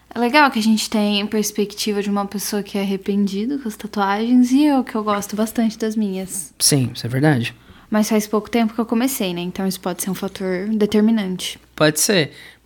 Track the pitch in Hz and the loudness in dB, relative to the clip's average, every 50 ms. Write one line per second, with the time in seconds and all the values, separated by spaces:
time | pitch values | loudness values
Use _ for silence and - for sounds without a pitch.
0 | _ - - 233 240 240 254 302 294 269 262 226 214 226 220 214 - - - 214 | _ -10 -4 -2 0 2 4 4 4 4 4 2 2 2 2 2 0 0 0 0
1 | 208 208 208 202 202 208 - 214 208 - - - 208 202 - - - 214 208 202 | 2 2 2 0 0 0 0 -2 -2 -2 -2 -2 -2 -2 -4 -4 -4 -2 -2 -2
2 | 190 208 202 202 196 196 - 202 - - 214 208 196 - - 202 196 196 196 190 | -2 -2 -2 -2 -2 -4 -6 -8 -6 -4 -4 -4 -4 -4 -4 -4 -2 -2 -4 -4
3 | 190 - 202 202 202 190 190 196 214 247 285 277 - 220 208 - - 208 - 208 | -2 -2 0 0 0 0 -2 -4 -4 -4 -4 -4 -6 -8 -8 -10 -12 -8 -4 -2
4 | 202 196 202 208 226 240 254 247 247 240 254 277 302 302 277 262 247 - - 220 | 0 0 0 0 2 4 4 6 6 6 6 4 6 6 4 2 2 0 -2 -2
5 | 208 214 202 202 202 - 214 202 220 220 - - 226 226 214 - 220 220 214 226 | 0 0 0 -2 -2 -4 -4 -2 -2 -2 0 0 0 0 0 -2 -4 -2 -2 -2
6 | 214 196 190 190 190 185 - - - - _ - - - 156 139 127 113 123 - | -2 -2 -2 -4 -6 -8 -8 -10 -10 -12 _ -2 0 2 2 2 2 0 -4 -6
7 | - 117 123 131 147 156 143 120 117 - - - - - - - - - 214 214 | -6 -4 -2 2 4 4 4 2 0 -4 -8 -12 -20 -20 -20 -20 -8 -2 0 0
8 | 214 - 226 214 208 - - 214 208 - - 233 233 214 - - 220 220 202 220 | 2 2 2 0 0 0 -2 -4 -2 0 0 0 0 0 0 -4 -4 -2 0 0
9 | 247 269 262 - 214 180 175 175 175 180 180 - 190 190 185 - - 185 175 - | 0 0 -2 -2 -4 -4 -4 -4 -6 -6 -4 -4 -4 -4 -4 -4 -6 -6 -6 -4
10 | - 196 185 - 202 190 190 - 196 185 185 180 196 214 220 214 208 208 214 214 | -4 -6 -4 -4 -6 -8 -6 -6 -4 -4 -4 -4 -2 -2 0 0 2 2 4 4
11 | 208 220 226 220 196 185 185 180 - - - - _ _ _ - 151 156 151 - | 4 4 4 2 0 -2 -4 -6 -8 -10 -10 -12 _ _ _ 2 2 2 2 2
12 | - - 208 180 143 131 - - - - - _ _ | 0 2 2 2 2 0 -4 -12 -20 -20 -20 _ _